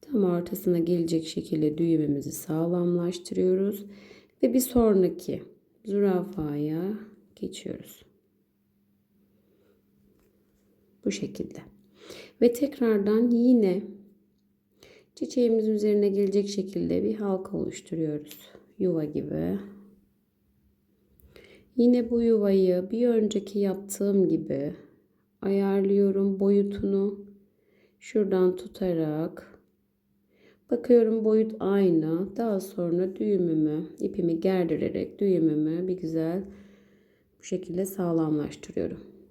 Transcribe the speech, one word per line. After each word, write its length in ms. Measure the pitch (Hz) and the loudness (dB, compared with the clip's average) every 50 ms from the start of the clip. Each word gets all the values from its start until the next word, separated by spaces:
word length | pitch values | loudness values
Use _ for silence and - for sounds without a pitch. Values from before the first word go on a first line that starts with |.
Tam 240 | - - 285 226 196 | -14 -4 0 2 2
ortasına 540 | 180 175 175 175 - - 185 - 190 180 170 | 2 2 0 -2 -4 -8 -4 0 0 2 2
gelecek 480 | 165 175 180 175 170 165 170 160 160 | 2 0 0 0 0 0 -2 -2 -2
şekilde 520 | - - - 165 - - 156 156 151 151 160 | -4 -8 -8 -6 -4 -4 0 0 0 0 0
düğümümüzü 520 | 170 165 165 156 151 147 143 139 139 143 | 0 2 2 2 2 0 -2 -2 -4 -8
sağlamlaştırıyoruz. 1600 | - - - - 156 160 160 170 175 180 175 175 175 175 170 175 180 175 - - - 185 185 185 185 185 196 202 214 208 - - - - - - - - - _ _ _ - | -10 -12 -8 -6 -2 -2 -2 0 0 0 0 0 0 0 -2 -2 -6 -6 -10 -8 -2 0 2 2 2 2 0 -2 -4 -6 -10 -16 -20 -20 -20 -20 -20 -20 -20 _ _ _ 0
Ve 120 | 262 233 | 2 2
bir 60 | 262 | 2
sonraki 800 | 254 - - 247 233 220 208 190 185 175 - - - - 143 - - - - _ _ _ _ _ _ | 0 2 2 4 4 6 6 4 4 2 0 -4 -8 -8 -8 -8 -8 -14 -20 _ _ _ _ _ _
zürafaya 1120 | 220 196 202 202 202 185 180 190 202 202 - 156 151 147 147 147 151 156 160 175 190 214 214 220 - - - _ _ _ | -4 0 2 2 4 4 2 0 -4 -6 -6 -4 -4 -2 -2 -2 -2 -2 -4 -4 -4 -6 -8 -10 -16 -20 -20 _ _ _
geçiyoruz. 680 | - 202 185 185 - - - - - - - - - - _ _ _ _ _ _ _ _ _ _ _ _ _ _ _ _ _ _ _ _ _ _ _ _ _ _ _ _ _ _ _ _ 202 _ _ _ _ _ _ _ _ _ _ _ _ _ _ _ _ _ _ _ _ _ _ _ _ _ _ _ | -10 -10 -10 -10 -10 -10 -10 -10 -10 -14 -20 -20 -20 -20 _ _ _ _ _ _ _ _ _ _ _ _ _ _ _ _ _ _ _ _ _ _ _ _ _ _ _ _ _ _ _ _ _ _ _ _ _ _ _ _ _ _ _ _ _ _ _ _ _ _ _ _ _ _ _ _ _ _ _ _
Bu 60 | - | -4
şekilde. 480 | 196 - - - - - - - - - - - - _ _ _ _ _ - - - - - - - _ 233 | -4 -4 -6 -10 -8 -10 -10 -10 -10 -16 -20 -20 -20 _ _ _ _ _ -20 -20 -20 -20 -20 -20 -4 _ 2
Ve 100 | 240 240 | 2 4
tekrardan 800 | - 285 277 - - 254 226 220 208 196 196 214 220 240 247 | 2 -2 -4 -2 0 0 2 2 2 2 2 2 2 4 4
yine 520 | 240 233 240 247 254 240 214 190 180 190 214 202 - - - - _ _ _ _ _ _ _ _ _ _ _ _ _ _ - - - - _ _ _ | 2 4 6 6 6 6 6 4 2 0 -2 -8 -14 -18 -20 -20 _ _ _ _ _ _ _ _ _ _ _ _ _ _ -20 -20 -20 -20 _ _ _
çiçeğimizin 580 | - 311 - - - 247 233 226 226 214 214 220 | -10 -10 -6 0 2 2 4 4 2 2 2 0
üzerine 360 | 208 208 214 208 208 202 202 | 2 2 2 2 4 2 2
gelecek 400 | 196 196 202 190 190 208 196 202 | 2 2 0 2 2 0 0 0
şekilde 540 | - - 190 - - 180 170 170 170 180 190 | -2 -4 -6 -4 -4 -4 -2 0 0 0 0
bir 120 | 214 220 | 0 -2
halka 420 | 214 208 202 190 185 190 196 202 | -2 -2 -2 -2 -2 -4 -6 -6
oluşturuyoruz. 840 | 165 - - - - - - 175 165 160 156 147 147 151 - - - - - - - - _ _ _ | -6 -6 -6 -8 -12 -12 -10 -6 -4 -4 -4 -4 -6 -10 -12 -20 -20 -20 -20 -20 -20 -20 _ _ _
Yuva 260 | 196 185 170 160 156 | 0 0 0 0 -2
gibi. 540 | 147 151 151 151 147 151 156 160 170 190 202 196 - - - - - - _ _ _ _ _ _ _ _ _ _ _ _ _ _ _ _ _ _ _ _ _ _ _ _ _ _ - _ - - - - - _ _ _ | -4 -4 -6 -6 -4 -4 -4 -2 -2 -4 -4 -6 -10 -18 -20 -20 -20 -20 _ _ _ _ _ _ _ _ _ _ _ _ _ _ _ _ _ _ _ _ _ _ _ _ _ _ -20 _ -20 -20 -20 -20 -20 _ _ _
Yine 340 | 254 233 240 247 247 233 226 | 2 4 4 4 4 2 0
bu 120 | 233 233 233 | 0 0 2
yuvayı 680 | 233 226 220 208 202 196 196 190 180 180 180 185 190 | 4 4 4 4 4 4 4 4 4 2 2 0 -4
bir 180 | - 226 240 240 | -4 0 0 2
önceki 500 | 233 226 214 208 208 202 196 - - 214 | 2 2 2 2 0 -2 -6 -4 -4 -2
yaptığım 680 | 202 196 185 196 202 - - - 202 202 202 196 190 165 | 0 0 -2 -4 -6 -12 -6 -4 -2 0 2 4 4 4
gibi 460 | 160 160 160 - 151 139 139 147 175 - - - _ _ _ _ _ _ _ _ _ _ - | 2 0 -2 -4 -6 -4 -4 -6 -8 -12 -18 -20 _ _ _ _ _ _ _ _ _ _ -4
ayarlıyorum 1000 | 196 196 196 196 196 196 202 196 196 196 202 202 196 190 196 196 202 196 190 | -2 0 0 2 2 2 2 2 2 4 4 4 4 2 2 0 0 0 2
boyutunu. 840 | 196 196 202 202 202 202 202 202 202 202 196 196 196 208 202 - - - - - _ _ _ _ _ _ _ _ _ _ _ _ | 2 4 4 4 4 2 -2 -4 -2 0 0 0 0 0 -2 -6 -14 -18 -20 -20 _ _ _ _ _ _ _ _ _ _ _ _
Şuradan 580 | - - - 220 208 190 190 185 185 180 180 | -20 -4 0 0 0 2 2 4 4 2 2
tutarak 1040 | 180 - - - - 196 185 175 165 160 156 151 151 160 165 - - - - - - _ _ _ _ _ _ _ _ _ _ _ _ _ _ _ _ _ - _ _ _ _ | 0 -8 -14 -8 -4 -2 -2 0 0 0 -2 -2 -2 -4 -6 -6 -12 -20 -20 -20 -20 _ _ _ _ _ _ _ _ _ _ _ _ _ _ _ _ _ -20 _ _ _ _
bakıyorum 540 | - 240 233 - 247 240 226 220 220 226 214 | -4 -4 2 4 6 6 6 4 0 0 2
boyut 300 | 220 214 220 220 220 214 220 | 2 4 2 2 0 -2 -4
aynı. 760 | - 185 196 202 196 185 170 160 156 156 165 170 190 190 - | -2 0 2 4 4 4 4 2 2 0 -2 -2 -4 -4 -4
Daha 240 | - 233 226 214 190 | -4 -2 -2 -2 -2
sonra 560 | 185 - - - 175 175 165 175 185 190 190 | -4 -6 -6 -6 -4 -2 0 0 -2 -2 -4
düğümümü, 680 | - 220 214 202 196 180 170 160 156 156 156 151 156 165 - - - | -4 -2 0 2 2 2 2 2 2 0 0 0 -4 -6 -8 -10 -6
ipimi 400 | - 190 - - 175 165 165 165 | -6 -6 -4 -2 0 0 0 0
gerdirerek 800 | - 190 190 185 180 165 160 - - - - - 95 - - - | 0 0 2 2 2 0 0 -2 -2 -2 -2 -4 -6 -6 -4 -2
düğümümü 680 | 202 202 185 170 160 160 151 151 151 156 160 170 180 185 | 0 2 2 4 4 2 2 2 0 -2 -2 -2 -4 -4
bir 80 | 180 | -4
güzel 480 | 180 - 160 160 160 160 160 170 190 190 - - - - - - _ _ _ _ _ _ _ _ _ _ _ _ _ | -6 -6 -4 -4 -2 -2 -2 -4 -4 -6 -8 -14 -20 -20 -20 -20 _ _ _ _ _ _ _ _ _ _ _ _ _
bu 60 | _ | _
şekilde 400 | - - 175 - - 160 175 190 | -8 -6 -6 -6 -6 -4 -4 -4
sağlamlaştırıyorum. 1120 | 190 196 - 185 175 165 165 160 156 156 151 147 - - - - - - - 87 - - - - - - - - - | -4 -4 -4 -2 0 2 2 2 2 0 0 -2 -4 -8 -12 -16 -10 -6 -4 -4 -4 -4 -8 -14 -18 -20 -20 -20 -20